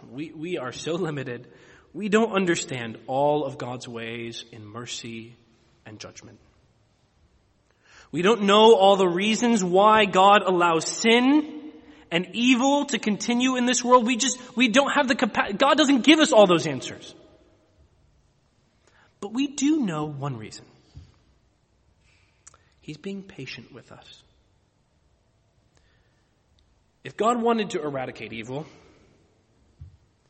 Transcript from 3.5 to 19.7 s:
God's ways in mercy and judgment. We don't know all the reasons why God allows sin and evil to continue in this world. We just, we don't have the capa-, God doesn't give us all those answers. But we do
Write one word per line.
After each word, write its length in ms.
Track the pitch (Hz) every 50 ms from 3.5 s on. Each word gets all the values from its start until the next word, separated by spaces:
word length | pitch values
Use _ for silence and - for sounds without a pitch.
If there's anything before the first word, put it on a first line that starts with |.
| 127 117
God's 300 | 139 123 123 127 127 131
ways 560 | 120 113 113 113 117 117 117 117 117 - - - -
in 120 | 113 107
mercy 720 | 104 104 117 120 117 - - - 117 117 113 113 117 123 _ _ _ _ _ _ _ _ _ _
and 140 | 113 107 101
judgment. 400 | - 98 90 - - - 101 107 _ _ _ _ _ _ _ _ _ _ _ _ _ _ _ _ _ _ _ _ _ _ _ _ _ _ _ _ _ _ _ - - _
We 120 | - 147 170
don't 200 | 190 233 214 208
know 320 | 196 202 208 220 226 226
all 220 | 190 190 196 202
the 100 | 190 190
reasons 560 | 180 170 175 196 214 220 196 247 240 233 220 190
why 440 | 180 175 190 202 214 214 220 214
God 360 | 196 165 185 190 202 202 208 196
allows 440 | 196 185 175 175 170 165 165 160
sin 840 | - - - - 226 226 240 247 262 285 302 294 - - - - - - - - - - - - _
and 180 | - 170 180 185 185
evil 540 | 208 240 247 262 233 254 277 285 285 285
to 120 | 285 - 226
continue 580 | - 220 208 185 - - 240 240 247 262 247
in 100 | 247 240
this 180 | 247 247 - -
world. 220 | 240 247 254 226
We 100 | 226 262
just, 220 | 220 - - - - - - -
we 120 | 220 247 247
don't 220 | 196 262 285 262
have 180 | - 277 285 240
the 60 | 269
capa-, 420 | 226 262 214 - 233 208 - 202
God 200 | 180 254 277 311
doesn't 280 | 302 311 254 277 254 208
give 140 | - 320 320
us 140 | 302 - -
all 140 | 220 208
those 200 | 185 175 160 143
answers. 480 | 160 139 123 - - - - - - - - - _ _ _ _ _ _ _ _ _ _ _ _ _ _ _ _ _ _ _ _ _ _ _ _ _ _ _ _ _ _ _ _ _ _ _ _ _ _ _
But 140 | - 202 220
we 140 | 247 277 285
do 320 | 294 - 269 285